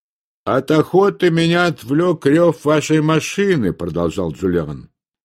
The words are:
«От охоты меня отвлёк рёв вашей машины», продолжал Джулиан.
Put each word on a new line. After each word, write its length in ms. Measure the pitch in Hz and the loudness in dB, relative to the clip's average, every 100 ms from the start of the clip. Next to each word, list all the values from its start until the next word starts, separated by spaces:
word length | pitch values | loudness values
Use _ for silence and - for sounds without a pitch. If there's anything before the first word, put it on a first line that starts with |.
| _ _ _ _ - | _ _ _ _ -2
«От 240 | 123 131 | -2 0
охоты 580 | 156 147 175 196 196 180 | 0 2 2 2 2 0
меня 360 | 165 165 170 175 | 2 2 2 0
отвлёк 600 | 156 110 143 180 160 139 | -2 -4 0 0 0 2
рёв 380 | 151 170 160 | 4 2 0
вашей 380 | 147 151 - 160 | 0 -2 0 0
машины», 720 | 151 156 147 - 202 175 101 | 2 0 -2 -4 0 0 0
продолжал 580 | - 85 80 85 80 87 | -4 -6 -2 -4 -2 -6
Джулиан. 580 | 73 95 87 76 71 - _ _ _ | -4 -2 -2 -4 -10 -16 _ _ _